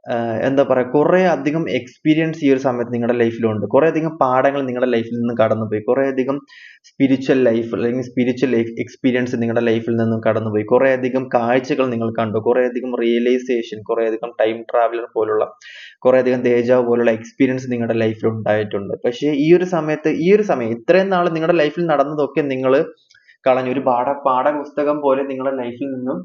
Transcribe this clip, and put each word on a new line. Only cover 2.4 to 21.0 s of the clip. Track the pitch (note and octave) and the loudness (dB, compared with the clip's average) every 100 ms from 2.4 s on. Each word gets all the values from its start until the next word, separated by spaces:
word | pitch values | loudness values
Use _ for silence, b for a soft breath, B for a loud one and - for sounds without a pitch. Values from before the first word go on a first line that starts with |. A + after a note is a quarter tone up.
ഈ | C#3+ | 2
ഒരു | C3 | 2
സമയത്ത് | C3+ A#2+ A#2 | 2 -2 -4
നിങ്ങളുടെ | A#2 A#2+ A#2+ | -2 -2 2
ലൈഫിലുണ്ട്. | A#2 A2+ A2+ G#2+ G#2 | 0 2 -2 0 0
കുറെ | C3 D#3+ | 2 2
അധികം | D#3+ D#3+ D#3 | 0 -4 0
പാഠങ്ങൾ | C3+ B2+ C3+ C#3 | 2 4 2 0
നിങ്ങളുടെ | C3 B2 B2 | -4 -2 0
ലൈഫിൽ | A#2 A2+ A#2+ | 0 -2 -4
നിന്ന് | A#2 | -4
കടന്നുപോയി. | A#2 A2 A2 G#2+ G#2+ | 0 0 0 -2 -4
കുറെ | G#2+ B2 C#3 | 0 0 0
അധികം | C3 B2+ C#3 - B B B | -2 -2 -4 -8 B B B
സ്പിരിച്വൽ | - _ C3+ C3 - C3+ | -20 _ 0 2 2 2
ലൈഫ് | B2 A2+ A2+ | 2 2 -2
അല്ലെങ്കിൽ | A#2 A#2+ B2+ | -2 -2 -2
സ്പിരിച്വൽ | B2+ - B2 B2 C3+ | -6 -2 -2 0 0
ലൈഫ് | A#2 A2+ A#2 | 0 -2 -4
എക്സ്പീരിയൻസ് | A#2 - C3+ A#2+ B2 B2 | -12 -4 -2 0 -2 -2
നിങ്ങളുടെ | A#2 A#2 | -2 0
ലൈഫിൽ | A#2 A2+ A#2 A#2 | 0 0 0 0
നിന്നും | A2+ A2 | 0 0
കടന്നുപോയി. | A2 A2 G#2+ G#2+ | 0 0 -2 -4
കുറെ | G#2+ B2 C3+ | 0 2 2
അധികം | B2+ B2+ C3 B2+ | 2 -2 -4 -2
കാഴ്ചകൾ | B2 A#2 B2+ C3 C3+ C3 | -2 2 0 0 -2 -2
നിങ്ങൾ | A#2 A2+ | -2 -4
കണ്ടു. | A2+ A2+ G#2+ | -2 -2 -2
കുറെ | G#2+ B2 B2 | 0 0 0
അധികം | A#2+ B2+ A#2+ | -2 -6 -2
റിയലൈസേഷൻ, | A#2 A#2 A#2+ B2+ B2+ A#2+ A#2 G#2+ | 0 2 2 0 0 -4 -4 -12
കുറെ | G2+ A2+ A2+ | -6 -2 -2
അധികം | A2 A#2+ - | -2 -8 -2
ടൈം | A2+ A2+ | -2 -2
ട്രാവലർ | A2+ B2 A#2 A#2+ A#2+ | -2 0 0 0 -6
പോലുള്ള, | - G#2+ G#2+ - - B B B B | -4 0 0 -2 -6 B B B B
കുറെ | B2+ B2+ | 2 4
അധികം | B2+ B2+ | 2 2
ദേജാവ് | B2 A#2+ A#2+ B2+ A#2+ | 2 2 4 2 2
പോലുള്ള | A#2+ A#2+ | 2 2
എക്സ്പീരിയൻസ് | A2 A2+ _ C3+ C3 B2+ | 0 -6 _ 0 0 -4
നിങ്ങളുടെ | B2 A#2 | -4 -2
ലൈഫിൽ | A2+ A2+ G#2+ A2+ | 0 0 0 -4
ഉണ്ടായിട്ടുണ്ട്. | A2+ G#2+ G#2+ G#2 G#2 G2 | -2 0 0 0 -6 -6
പക്ഷേ | A2 B2 A#2+ D3 D3 | -4 -4 -2 -2 0
ഈ | D#3 | 4
ഒരു | F3 | 4
സമയത്ത്, | F3+ F3+ D#3 D3+ D#3 | 4 -2 -2 -2 -2
ഈ | D#3 E3 | 0 4
ഒരു | G#3 | 4
സമയം, | G#3 C#3 A2+ | 4 0 -2
ഇത്രയും | A#2 - F3 | -6 2 2